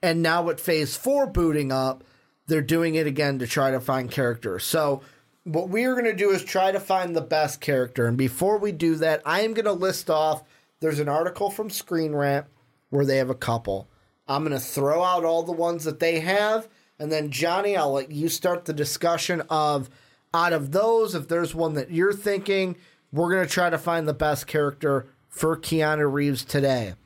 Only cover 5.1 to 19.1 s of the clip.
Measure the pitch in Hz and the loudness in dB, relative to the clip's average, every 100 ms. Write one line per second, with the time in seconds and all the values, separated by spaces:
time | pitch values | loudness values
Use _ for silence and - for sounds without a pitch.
5.1 | - _ _ - 156 185 202 247 254 240 | -20 _ _ -6 -4 -2 -2 0 0 0
6.1 | 196 202 190 190 190 190 190 196 190 180 | 2 2 2 0 0 2 0 0 0 0
7.1 | 165 151 156 151 143 - 139 123 - 117 | -4 0 0 0 -2 -2 0 0 0 0
8.1 | 120 131 127 185 208 208 165 165 160 160 | 2 0 0 0 2 0 0 0 2 2
9.1 | 156 143 170 220 220 214 185 185 185 - | 0 0 0 0 0 -2 0 -2 -2 0
10.1 | 156 156 143 - _ _ _ 156 147 147 | 2 2 0 -6 _ _ _ -2 -2 0
11.1 | 147 170 180 202 196 214 - - 170 160 | 0 0 -2 -4 -4 -6 -8 -4 -2 -2
12.1 | 147 143 139 143 _ _ _ _ 139 139 | 0 0 0 -4 _ _ _ _ 0 2
13.1 | 135 131 127 - 117 110 98 95 _ _ | 2 2 -2 -2 -2 -2 -6 -6 _ _
14.1 | _ - 139 156 143 - - 139 156 180 | _ -4 -2 -2 -4 -4 -2 0 2 2
15.1 | 180 165 165 165 170 170 170 156 147 165 | 2 2 0 -2 -2 -2 -2 -6 -2 0
16.1 | 165 160 196 208 220 220 _ _ _ 151 | 0 0 2 2 0 -4 _ _ _ -4
17.1 | 156 151 123 170 180 208 196 151 139 139 | -2 -2 -2 0 0 0 0 2 0 -2
18.1 | 147 160 - 185 175 175 151 147 - 175 | -4 -2 0 0 -2 -4 -4 -4 -2 0